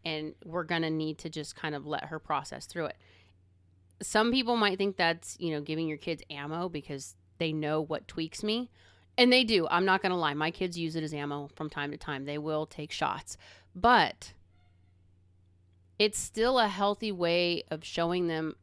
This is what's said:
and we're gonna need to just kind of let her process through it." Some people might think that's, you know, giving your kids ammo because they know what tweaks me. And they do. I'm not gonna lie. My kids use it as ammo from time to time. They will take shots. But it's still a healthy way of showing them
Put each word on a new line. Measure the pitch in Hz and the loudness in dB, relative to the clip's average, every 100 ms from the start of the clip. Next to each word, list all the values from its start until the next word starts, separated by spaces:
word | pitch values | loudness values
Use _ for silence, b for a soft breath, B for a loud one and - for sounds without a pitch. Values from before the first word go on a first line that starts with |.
and | 165 156 151 - | -4 -6 -6 -10
we're | - 170 | -8 -6
gonna | 165 170 165 | -2 0 0
need | 156 156 151 | 0 -4 -6
to | 160 | -10
just | 156 147 - | -8 -10 -8
kind | 160 | -6
of | 147 | -6
let | 147 151 | -4 -6
her | 143 160 | -6 -10
process | - 147 139 127 | -2 -4 -2 -12
through | - 180 156 | -10 -6 -6
it." | - b b b b _ _ _ _ _ _ | -6 b b b b _ _ _ _ _ _
Some | 196 - 233 | 0 2 4
people | 262 233 240 | 2 2 4
might | 208 190 | 4 4
think | 196 190 | 0 4
that's, | 170 170 - - | 2 2 -6 -6
you | 170 | -2
know, | 151 | -2
giving | 147 156 160 | -2 -2 -2
your | 151 | -4
kids | - 160 - | -4 -6 -8
ammo | 147 143 165 180 | -10 -6 -4 -4
because | 151 - 139 - - _ _ | -6 -8 -10 -10 -16 _ _
they | 165 | -2
know | 156 151 156 | 0 0 0
what | 156 156 - | 0 -4 -6
tweaks | - 165 - | -6 -6 -4
me. | 214 226 247 b b b b - | 0 0 -2 b b b b 4
And | 247 | 8
they | 247 | 8
do. | 226 214 160 | 6 4 4
I'm | 175 | 2
not | 190 185 | 4 4
gonna | 190 180 | 2 2
lie. | 156 | 0
My | 143 156 | 0 -2
kids | 170 185 170 | 0 -4 -2
use | 165 | -4
it | 160 | -2
as | 156 | -4
ammo | 151 143 143 143 - | -4 -4 -6 -8 -8
from | 156 | -8
time | - 143 | -6 -6
to | 156 | -6
time. | - 139 | -6 -6
They | 139 147 | -4 -6
will | 151 156 156 | -2 -2 -4
take | - 151 | -8 -10
shots. | - 151 92 - - B B B | -2 -2 -2 -8 -16 B B B
But | 180 220 240 151 - - - - _ _ _ _ _ _ _ _ _ _ _ _ _ _ _ | 0 6 6 4 0 -16 -20 -20 _ _ _ _ _ _ _ _ _ _ _ _ _ _ _
it's | 214 - | 0 0
still | - 214 233 254 | -6 0 2 4
a | 214 | 2
healthy | 190 202 208 220 | 2 0 0 -4
way | 185 170 170 175 170 - | 0 2 4 2 0 -4
of | 160 | -8
showing | 160 - 170 180 175 | -6 -2 0 2 0
them | 160 160 - | 0 -4 -8